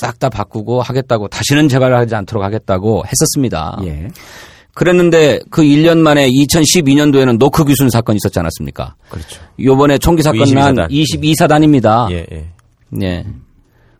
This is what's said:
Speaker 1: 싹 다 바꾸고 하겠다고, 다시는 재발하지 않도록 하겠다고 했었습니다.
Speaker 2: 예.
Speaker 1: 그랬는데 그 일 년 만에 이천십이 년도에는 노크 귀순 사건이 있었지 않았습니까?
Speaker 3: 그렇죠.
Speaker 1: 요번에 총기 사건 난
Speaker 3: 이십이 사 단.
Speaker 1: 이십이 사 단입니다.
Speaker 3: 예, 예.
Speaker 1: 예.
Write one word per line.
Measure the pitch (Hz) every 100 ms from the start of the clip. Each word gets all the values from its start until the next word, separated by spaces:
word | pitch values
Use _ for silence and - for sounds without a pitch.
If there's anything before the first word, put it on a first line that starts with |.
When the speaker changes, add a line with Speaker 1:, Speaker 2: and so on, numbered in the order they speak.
Speaker 1:
싹 | 117 -
다 | 135
바꾸고 | 107 101 110 107 123
하겠다고, | 117 127 135 117 101
다시는 | - 110 147 156
재발하지 | 131 127 123 117 110
않도록 | 98 110
하겠다고 | 98 107 - 92 104 101 101
했었습니다. | - 156 - 120 82 80 90
Speaker 2:
예. | 92 73 90 - - - - - _
Speaker 1:
그랬는데 | - 165 180 175 165 151 104 -
그 | -
일 | 151 147
년 | 165 165
만에 | 160 147 135
이천십이 | 131 143 170 151 180 135 139
년도에는 | 147 135 131 113
노크 | 139 - 143
귀순 | 135 135
사건이 | 117 113 104
있었지 | 95 -
않았습니까? | 82 - 71 - 64 - _
Speaker 3:
그렇죠. | 82 - - - -
Speaker 1:
요번에 | 127 135 143 135
총기 | - 170
사건 | 143 113
난 | -
Speaker 3:
이십이 | 135
사 | 139
단. | 123 85
Speaker 1:
이십이 | 143 151 156 151 156
사 | 165
단입니다. | 151 156 143 110 113 107
Speaker 3:
예, | 87 -
예. | 80 82 85 _ _ _ 107
Speaker 1:
예. | 95 90 - - - _ _ _ _ _